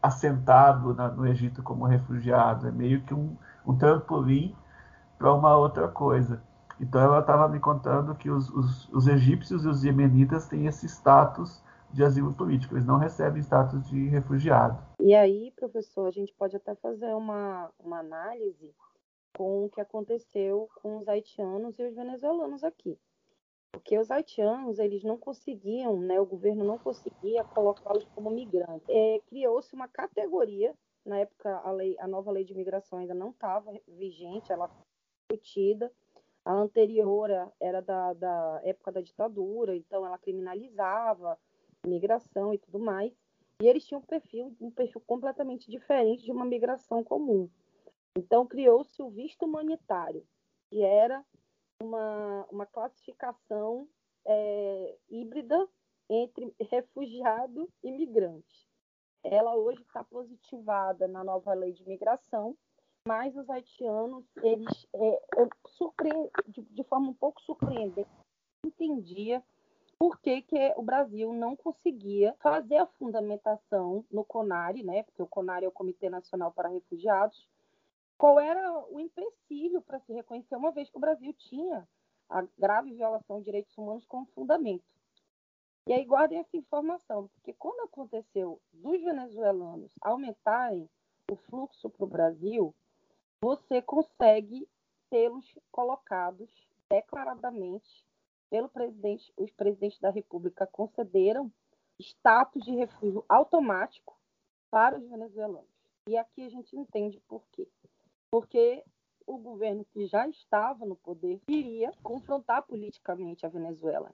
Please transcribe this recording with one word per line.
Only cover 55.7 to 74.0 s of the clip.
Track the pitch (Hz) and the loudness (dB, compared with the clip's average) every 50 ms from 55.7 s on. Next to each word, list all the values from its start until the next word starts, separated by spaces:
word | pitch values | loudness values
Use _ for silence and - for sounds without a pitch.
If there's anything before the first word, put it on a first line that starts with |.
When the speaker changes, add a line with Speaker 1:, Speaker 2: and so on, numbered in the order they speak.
| _ _ _ _ _ _ _ - | _ _ _ _ _ _ _ -4
Speaker 2:
entre | 220 226 247 240 _ 226 247 233 - - | -2 -2 -2 -4 _ -12 -14 -12 -10 -10
refugiado | 220 - 240 247 247 - - 277 277 226 226 247 254 226 220 233 254 254 240 294 339 370 _ _ | -8 -4 -4 -4 -4 -6 -10 -12 -12 -10 -8 -4 -2 -2 -2 -2 -4 -8 -10 -10 -12 -12 _ _
e | - 254 | -12 -10
migrante. | 262 277 330 254 220 220 190 170 165 156 - _ _ _ _ _ _ _ _ _ _ _ _ _ _ _ - | -8 -8 -6 -2 0 0 0 0 -4 -12 -20 _ _ _ _ _ _ _ _ _ _ _ _ _ _ _ -6
Ela | 180 196 214 226 233 233 | 0 0 2 2 2 0
hoje | 226 214 240 254 240 240 _ - | -2 -2 -2 -4 -6 -10 _ -14
tá | 247 240 | -14 -14
positivada | _ 233 247 247 233 247 - _ _ 269 233 214 214 202 196 190 190 185 170 185 | _ -14 -14 -14 -16 -18 -20 _ _ -18 -10 -6 -4 -2 -2 0 -2 -2 -2 -4
na | 185 185 185 185 | -6 -6 -6 -8
nova | 190 190 185 185 202 190 | -6 -6 -4 -4 -4 -4
lei | 185 180 180 | -4 -4 -6
de | 180 - 185 | -8 -10 -12
imigração, | 190 196 185 - - 240 - _ _ 247 214 208 233 311 _ _ _ _ _ _ _ _ _ - | -14 -10 -4 0 0 0 0 _ _ -8 -6 -6 -8 -10 _ _ _ _ _ _ _ _ _ -6
mas | 226 220 220 254 277 254 | -4 -4 -4 -4 -6 -8
os | 285 262 247 | -10 -10 -10
haitianos, | 262 254 247 _ _ - 247 220 214 214 226 247 262 254 247 _ - | -10 -10 -10 _ _ -8 -6 -4 -4 -4 -4 -6 -8 -12 -18 _ -6
eles, | - 226 220 226 220 226 226 - - _ _ - | 0 0 2 2 0 -2 -6 -8 -8 _ _ -4
é, | 202 220 220 202 - - - - | 0 2 2 2 0 -2 0 2
é, | 240 240 240 - _ - | 2 2 2 0 _ -20
surpre-, | - _ - 359 320 - - 311 311 302 320 302 - - - - | -12 _ -6 -6 -6 -4 -4 -2 -2 -2 -2 -4 -6 -8 -10 -12
de, | 220 - 247 220 | -12 -14 -18 -18
de | - 208 240 262 | -14 -12 -12 -8
forma | - 254 269 277 262 | -4 -2 -2 -2 -4
um | 254 | -4
pouco | - 269 302 - - | -4 -6 -6 -6 -8
surpreendente, | _ - 311 - - 277 262 233 214 190 175 202 202 - _ _ _ _ _ _ _ _ _ _ - | _ -14 -8 -6 -6 -4 -4 -4 -6 -6 -6 -8 -8 -10 _ _ _ _ _ _ _ _ _ _ -12
entendia | 320 - - 330 302 285 240 180 170 180 202 208 226 247 254 - _ _ _ _ _ _ _ _ _ _ | -12 -8 -6 -6 -6 -6 -6 -8 -10 -12 -10 -6 -6 -6 -6 -8 _ _ _ _ _ _ _ _ _ _
por | - 330 349 - - | 0 2 2 0 0
que | - 285 254 269 | -2 -2 -2 -2
que | - - 320 285 269 277 - | -2 -2 0 0 2 0 0
o | - | -2
Brasil | 226 220 262 277 277 220 208 214 220 226 | -4 0 0 0 0 0 -2 -6 -6 -4
não | 233 233 233 240 277 | -4 -4 -4 -6 -6
conseguia | - - 330 - _ - 349 262 214 196 202 202 202 202 220 - _ | -6 -8 -8 -6 _ -4 -4 -4 -4 -6 -2 2 2 2 2 2 _
fazer | - 294 302 311 233 214 294 | 0 2 2 0 0 2 2
a | 311 359 | 2 2
fundamentação | - _ - 262 233 214 220 208 208 208 208 - 214 214 214 _ - 214 190 180 180 185 214 | 0 _ -10 -8 -6 -4 -4 -4 -4 -6 -4 -4 -4 -4 -4 _ -4 -2 -2 -2 -2 -6 -6